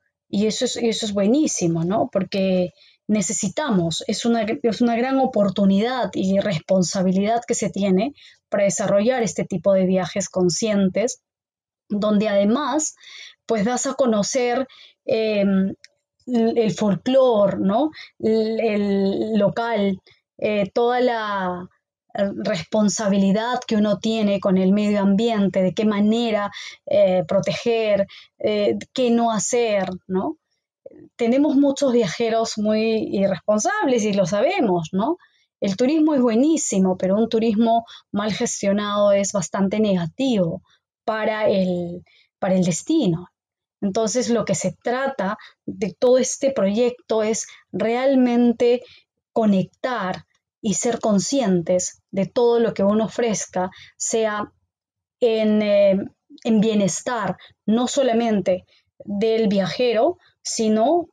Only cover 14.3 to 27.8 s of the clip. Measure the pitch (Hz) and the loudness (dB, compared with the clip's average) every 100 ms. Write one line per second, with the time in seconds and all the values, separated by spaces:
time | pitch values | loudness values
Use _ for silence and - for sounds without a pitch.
14.3 | 262 240 240 262 - - _ - 220 220 | 0 0 -2 -4 -10 -20 _ -4 -2 0
15.3 | 208 202 190 196 - - _ _ _ - | 0 2 2 0 -4 -16 _ _ _ -4
16.3 | 240 226 226 214 - 208 190 - 262 254 | 0 2 2 0 0 0 0 2 2 4
17.3 | 214 202 190 196 214 311 - - _ 220 | 4 2 2 0 0 -2 -6 -20 _ -2
18.3 | 220 220 220 220 208 202 196 196 196 220 | 0 0 -2 -2 0 0 0 0 -2 -2
19.3 | 220 202 214 233 226 202 190 - _ _ | 0 0 0 -2 0 -2 -2 -10 _ _
20.3 | _ 214 208 196 247 240 247 247 233 214 | _ -4 -2 -2 0 0 2 0 -2 -4
21.3 | 202 185 180 185 _ _ _ _ - 202 | -4 -4 -8 -12 _ _ _ _ -6 -6
22.3 | - 208 208 160 220 208 - 214 196 196 | -4 -6 -6 -2 0 0 0 0 2 2
23.3 | 202 233 247 - 214 208 202 220 226 208 | 2 0 -4 -2 0 0 0 -2 -2 0
24.3 | 202 202 185 190 202 208 202 196 196 233 | 0 2 2 2 2 2 2 2 2 2
25.3 | 220 196 185 185 170 214 202 208 226 233 | 2 0 2 0 0 0 2 2 2 0
26.3 | 208 202 - - - - 202 196 185 175 | -2 -4 -8 -16 -16 -2 2 4 2 0
27.3 | 190 185 - 240 226 | 0 0 -2 -2 0